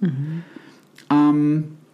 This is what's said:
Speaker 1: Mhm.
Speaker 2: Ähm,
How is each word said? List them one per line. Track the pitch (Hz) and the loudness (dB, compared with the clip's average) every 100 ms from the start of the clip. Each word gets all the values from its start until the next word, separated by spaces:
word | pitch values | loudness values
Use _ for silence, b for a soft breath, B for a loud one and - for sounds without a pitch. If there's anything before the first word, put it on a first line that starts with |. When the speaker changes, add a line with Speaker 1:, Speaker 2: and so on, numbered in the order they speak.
Speaker 1:
Mhm. | 185 135 147 165 170 B B B B _ - | -4 -4 -6 -8 -12 B B B B _ -2
Speaker 2:
Ähm, | 147 147 147 147 156 156 - _ | 2 4 4 2 0 -4 -10 _